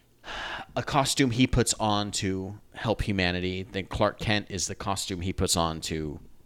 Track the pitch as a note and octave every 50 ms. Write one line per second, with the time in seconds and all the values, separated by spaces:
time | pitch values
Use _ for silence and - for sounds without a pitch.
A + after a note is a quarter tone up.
0 | _ _ _ _ - - - - - - - - - - - B2 A#2 - - D3
1 | C3 - - - C#3 B2+ A2+ B2+ C3 B2+ - B2+ A2+ - - - A2 G#2+ G#2 G#2
2 | G#2 G#2 F#2+ - - F#2+ F#2+ F#2+ F#2+ F#2+ G2+ G#2+ - - - - - A#2+ G2+ -
3 | - - G2+ G2 F#2 F2 F2+ F2+ F2+ F#2 F#2 F#2 F#2+ - - G2 F2+ - - -
4 | A2 G#2 - - - - G#2+ G#2 - - G2+ F#2 - - G2 - - G#2 G2 -
5 | - - G2+ F2 F2 F#2+ F2 - F#2+ F2 - F2+ E2 E2 D#2+ D#2+ D#2 - E2+ D#2+
6 | D#2 D#2 C#2+ - - - - - -